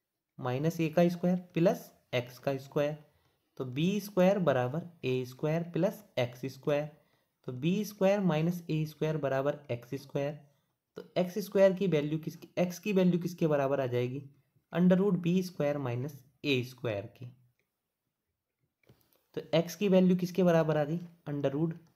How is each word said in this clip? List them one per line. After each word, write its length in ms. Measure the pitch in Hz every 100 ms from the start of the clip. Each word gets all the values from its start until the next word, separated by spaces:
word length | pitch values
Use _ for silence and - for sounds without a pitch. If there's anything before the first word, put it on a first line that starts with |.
| _ _ _ -
माइनस 400 | 127 127 156 170
ए 100 | 160
का 200 | 156 175
स्क्वायर 280 | 175 180 180
प्लस 560 | - - 175 247 - _ _
एक्स 260 | 127 120 -
का 180 | - 135
स्क्वायर। 480 | 135 151 143 151 - _ _ _ _ -
तो 80 | 131
बी 340 | 127 170 208
स्क्वायर 400 | 196 - 180 202
बराबर 680 | 160 127 123 151 - - 131
ए 180 | 127 127
स्क्वायर 380 | 127 151 160
प्लस 420 | 170 160 185 - - -
एक्स 260 | 120 - 135
स्क्वायर। 460 | - - 147 151 - _ _ _ _
तो 100 | -
बी 320 | 127 156 202 208
स्क्वायर 340 | - 190 208
माइनस 440 | 190 156 165 175 -
ए 160 | 156 156
स्क्वायर 320 | - 156 156
बराबर 420 | 139 135 139 147 -
एक्स 240 | 120 - 135
स्क्वायर। 440 | - 147 143 151 - _ _ _ _ -
तो 80 | - -
एक्स 200 | 180 214
स्क्वायर 360 | 196 196 190
की 140 | 185 196
वैल्यू 320 | 156 147 156
किसकी, 300 | 160 - - -
एक्स 220 | 180 180
की 140 | 214
वैल्यू 260 | 190 185 175
किसके 280 | 175 180 165
बराबर 340 | 147 135 139
आ 40 | 131
जाएगी? 380 | 123 123 131 - - _ _ _ 170
under 260 | 180 185
root 160 | 202 180
बी 260 | 175 185
स्क्वायर 340 | 180 - 147 147
माइनस 420 | 131 120 139 - - _ 147
ए 180 | 131
स्क्वायर 420 | 123 - 123 101 107
के। 200 | - 123 - _ _ _ _ _ _ _ _ _ _ _ _ _ _ _ _ _ _ _
तो 80 | - - 160
एक्स 180 | 170 -
की 120 | 202
वैल्यू 300 | 185 185 180
किसके 260 | 180 -
बराबर 340 | 180 165 156 151
आ 60 |
गई? 160 | 147 170 175 - -
under 260 | 143 139 139
root 180 | 165 165 -